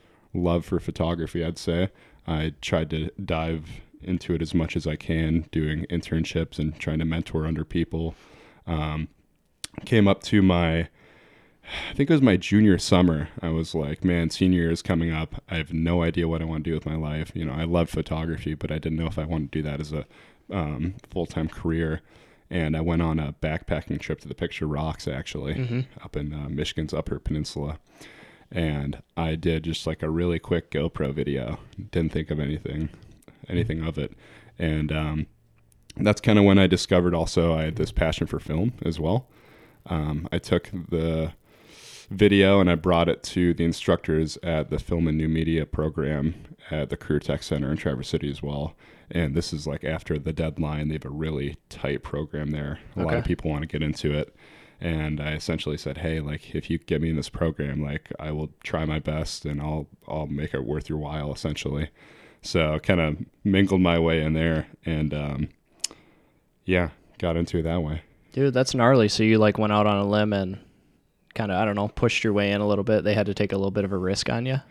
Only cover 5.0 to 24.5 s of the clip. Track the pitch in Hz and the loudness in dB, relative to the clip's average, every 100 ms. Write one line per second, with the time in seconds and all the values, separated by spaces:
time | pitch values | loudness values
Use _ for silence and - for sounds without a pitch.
5 | - 80 80 82 80 80 76 78 - 85 | -2 0 2 0 0 -2 -2 -2 -4 -6
6 | - 80 80 85 80 - 78 78 - 78 | -2 -2 -2 -2 -4 -4 -4 -4 -4 -2
7 | 80 82 - 80 78 78 80 85 82 80 | -2 -2 -4 -4 -2 -4 -2 -2 -2 -2
8 | 82 - - - - _ - 80 76 78 | -4 -8 -16 -20 -20 _ -6 -4 -2 -4
9 | 78 _ _ _ _ _ - - - 113 | -6 _ _ _ _ _ -16 -14 0 6
10 | 98 95 - 104 95 87 85 82 85 _ | 6 4 2 6 6 6 4 2 -2 _
11 | - - - _ _ _ - - - - | -20 -20 -20 _ _ _ -12 -10 -6 0
12 | 143 156 131 90 - 104 107 92 - 92 | 4 6 8 6 6 6 8 6 6 6
13 | 90 76 76 - 85 80 80 82 73 80 | 6 4 -2 -6 -2 -2 -2 -2 -4 0
14 | 92 85 82 - 92 90 82 85 - 85 | 2 2 2 2 4 4 4 0 0 0
15 | 82 80 80 - - 85 76 82 82 87 | 0 -2 -4 -10 -6 -4 -2 0 2 2
16 | 85 85 82 82 80 78 80 78 78 80 | 2 2 0 0 -2 -4 -4 -4 -4 -4
17 | 76 76 76 85 78 71 82 87 82 82 | -4 -4 -6 -6 -6 -4 0 2 2 -2
18 | - 80 80 76 80 78 73 78 80 80 | -4 -4 -2 -4 -6 -6 -4 -4 -2 -2
19 | 80 78 78 82 71 80 76 73 76 78 | -2 -4 -4 -4 -4 -4 -4 -6 -6 -8
20 | - - - _ - 98 76 73 85 98 | -8 -16 -20 _ -8 -4 -4 -4 -4 -6
21 | - 92 82 87 80 - 82 80 80 78 | -8 -6 -4 -4 -4 -4 -2 0 -2 -4
22 | - - - _ _ 87 78 78 85 82 | -8 -20 -20 _ _ -2 0 0 0 2
23 | 82 80 73 - 76 80 - - - - | 2 0 -4 -4 -4 -4 -4 -4 -4 -6
24 | - 78 76 - 85 | -6 -8 -10 -8 -8